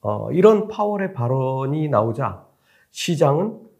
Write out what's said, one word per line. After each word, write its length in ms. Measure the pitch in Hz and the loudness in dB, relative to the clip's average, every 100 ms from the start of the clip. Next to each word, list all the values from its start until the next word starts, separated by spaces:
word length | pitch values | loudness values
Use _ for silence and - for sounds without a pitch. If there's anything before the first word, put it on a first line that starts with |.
어, 280 | 104 104 107 | -4 -6 -4
이런 360 | 147 208 214 202 | 6 6 6 0
파월의 460 | - 208 202 190 | -4 -4 -2 -6
발언이 720 | 190 120 131 131 131 135 151 151 | -4 -2 -2 -2 -4 -4 -2 0
나오자 560 | 123 113 113 123 92 - _ _ _ _ | 2 0 -2 -6 -8 -18 _ _ _ _
시장은 680 | - - 160 151 143 208 220 - _ | -10 -4 2 2 2 -2 -6 -20 _